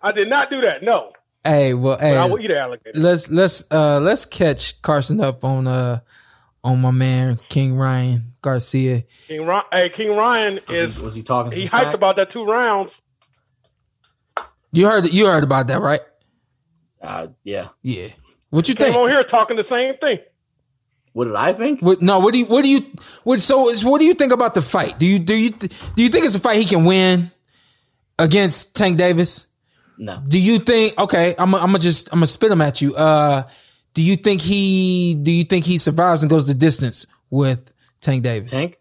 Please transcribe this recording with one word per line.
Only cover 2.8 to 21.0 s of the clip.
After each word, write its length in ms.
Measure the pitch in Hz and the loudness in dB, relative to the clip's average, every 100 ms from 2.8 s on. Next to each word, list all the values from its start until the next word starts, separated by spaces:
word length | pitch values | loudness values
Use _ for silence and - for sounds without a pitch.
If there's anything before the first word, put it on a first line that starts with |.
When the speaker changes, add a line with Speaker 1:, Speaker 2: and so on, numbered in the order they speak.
| - 151 | -10 0
Speaker 2:
let's, 320 | 165 175 - | 2 2 0
let's, 400 | 160 185 - - | 0 0 -2 -2
uh, 300 | 160 151 143 | 0 2 2
let's 240 | 160 233 | 0 -2
catch 560 | - - 170 131 - - | -4 -2 -2 0 -8 -8
Carson 400 | - 147 127 208 | -2 -2 0 -2
up 240 | 139 127 | -2 -4
on, 220 | 131 131 131 | -4 -2 -2
uh, 340 | 127 123 120 _ _ _ _ _ _ | -2 -4 -6 _ _ _ _ _ _
on 160 | 123 127 | -2 0
my 120 | 127 | 2
man 460 | 127 131 127 131 117 _ | 0 0 0 -2 -4 _
King 260 | 143 135 131 | -2 -2 -2
Ryan 560 | 131 127 127 120 117 - | -2 -2 -2 -4 -6 -8
Garcia. 640 | 143 127 - 135 131 123 120 _ _ | -6 -4 -4 -2 -2 -2 -6 _ _
Speaker 1:
King 180 | 156 | -8
Ry-, 200 | 160 190 - | -4 -4 -2
hey, 200 | 185 180 | -2 -2
King 260 | 180 214 208 | -2 -4 0
Ryan 380 | 226 233 214 | 0 0 -2
Speaker 3:
Was 100 | 196 - | -4 -6
he, 60 | 170 | -4
Speaker 1:
is 200 | 170 107 | -4 -6
Speaker 3:
was 160 | 113 | -12
he 80 | 110 | -14
talking 300 | 110 123 120 | -4 -4 -4
Speaker 1:
he 140 | 143 190 | -6 -4
Speaker 3:
some 120 | - | -2
Speaker 1:
hyped 40 | |
Speaker 3:
smack? 120 | 247 | -2
Speaker 1:
about 220 | 151 196 190 | 0 0 0
that 140 | 190 | -2
two 160 | 240 208 | -4 -4
rounds. 560 | 226 240 202 185 - _ _ _ _ _ _ _ _ _ _ _ _ _ - - _ _ | -2 0 -2 -4 -12 _ _ _ _ _ _ _ _ _ _ _ _ _ -14 -14 _ _
Speaker 2:
You 140 | 160 202 | 2 4
heard, 260 | 220 175 | 2 2
you 140 | 180 208 | 2 4
heard 180 | 165 | 2
about 240 | 143 135 127 | 2 0 0
that, 120 | - | -2
right? 200 | 190 151 - _ _ _ _ _ _ _ _ _ | -2 -4 -6 _ _ _ _ _ _ _ _ _
Speaker 3:
Uh, 280 | - 95 - _ | -14 -12 -12 _
yeah. 240 | 101 101 92 _ | -14 -12 -12 _
Speaker 2:
Yeah. 260 | 127 104 98 - _ _ _ | -10 -10 -12 -20 _ _ _
What 180 | 151 170 | -2 -2
you 60 | |
Speaker 1:
Came 140 | 233 277 | 0 2
Speaker 2:
think? 40 | 240 | 2
Speaker 1:
on 100 | 247 | 2
here 140 | 285 | 2
talking 320 | 247 233 220 226 | 2 0 0 -2
the 80 | |
same 320 | 214 240 254 262 | -4 -2 -4 -2
thing. 200 | 294 208 _ _ _ _ _ _ _ _ | -4 -4 _ _ _ _ _ _ _ _